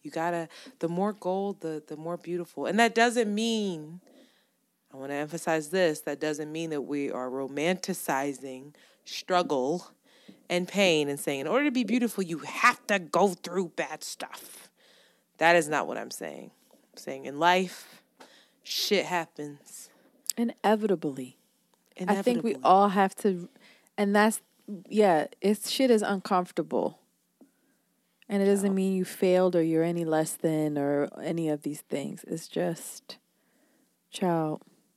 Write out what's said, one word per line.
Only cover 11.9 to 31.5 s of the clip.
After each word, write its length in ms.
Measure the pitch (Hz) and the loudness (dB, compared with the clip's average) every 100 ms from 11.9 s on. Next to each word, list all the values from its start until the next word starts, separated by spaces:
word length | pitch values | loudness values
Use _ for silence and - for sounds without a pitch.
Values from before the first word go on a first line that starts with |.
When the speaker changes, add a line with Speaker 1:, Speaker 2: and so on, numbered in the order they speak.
| 247 240 - | 0 0 -2
Speaker 1:
you 160 | 180 160 | -4 -6
have 460 | 147 - 240 240 - | -8 2 2 2 0
to 100 | 202 | -2
go 300 | 160 170 196 175 | 0 2 2 2
through 320 | - 180 175 - | -6 -4 -4 -4
bad 280 | 147 151 | -8 -8
stuff." 680 | - - - - - - - _ _ _ _ _ _ - | -12 -12 -12 -14 -18 -20 -20 _ _ _ _ _ _ 2
That 180 | 160 175 | 6 6
is 120 | 147 | 4
not 160 | 147 85 | 0 -2
what 120 | 107 | -6
I'm 120 | 113 | -8
saying. 380 | - 78 71 - _ _ _ _ | -10 -12 -12 -16 _ _ _ _
I'm 60 | - | -16
saying 280 | - 135 135 | -12 -10 -8
in 120 | 143 | 0
life, 640 | 170 185 180 - - - _ _ - - _ _ | 4 4 0 -6 -20 -20 _ _ -20 -20 _ _
shit 420 | - - - 196 156 | -10 -4 0 0 0
happens. 840 | 175 160 - 147 143 - - - _ _ _ - - | -2 -4 -10 -12 -12 -18 -20 -20 _ _ _ -6 -2
Speaker 2:
Inevitably. 1040 | 233 - 196 214 214 170 151 135 131 - _ _ _ _ _ - 185 | -2 0 2 4 4 0 -2 -6 -10 -14 _ _ _ _ _ -8 -2
I 140 | 196 | 0
think 200 | 220 240 | 2 0
we 80 | 226 | 0
Speaker 1:
Inevitably. 100 | - | 2
Speaker 2:
all 260 | - 190 202 | 6 8 6
have 240 | 190 190 - | 4 2 2
to, 320 | 208 175 175 _ - _ _ - | -2 -2 -6 _ -20 _ _ -4
and 180 | 202 208 | 2 4
that's, 260 | 214 214 _ _ - 190 - | 4 2 _ _ -16 -16 -4
yeah, 400 | 208 202 156 - - | 4 6 4 2 -2
it's, 280 | 196 208 - | 0 0 -2
shit 220 | - 262 | 0 4
is 100 | 220 | 4
uncomfortable. 960 | 208 196 - 190 180 - 160 113 85 - _ _ _ _ _ _ _ _ _ _ _ _ - | 2 -2 0 0 0 -4 -4 -2 -2 -4 _ _ _ _ _ _ _ _ _ _ _ _ -4
And 120 | 202 | 2
it 20 | 196 | 4
doesn't 220 | 202 196 | 4 2
Speaker 1:
Child. 60 | 190 | 2
Speaker 2:
mean 180 | 190 | 0
you 120 | 190 185 | 0 -2
failed 500 | - 185 180 185 175 | 0 4 6 4 4
or 80 | |
you're 200 | 165 160 | 2 2
any 220 | 170 170 165 | 2 0 0
less 280 | 156 156 | 0 0
than 440 | - 165 156 156 147 | -2 -2 0 0 0
or 320 | 143 143 143 - | 0 0 -2 -4
any 280 | 160 165 | -6 -2
of 140 | 160 | -2